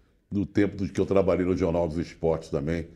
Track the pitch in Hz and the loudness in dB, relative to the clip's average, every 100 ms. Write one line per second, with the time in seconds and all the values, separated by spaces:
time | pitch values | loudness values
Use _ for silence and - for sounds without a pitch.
0 | _ _ - 101 95 - 101 95 95 - | _ _ -6 -4 -2 2 0 0 -6 -2
1 | 92 98 92 87 90 90 90 85 85 80 | 2 2 4 2 2 2 2 2 0 -2
2 | 80 - 82 80 - 78 73 85 78 | -6 -2 0 0 -2 -4 -2 -4 -6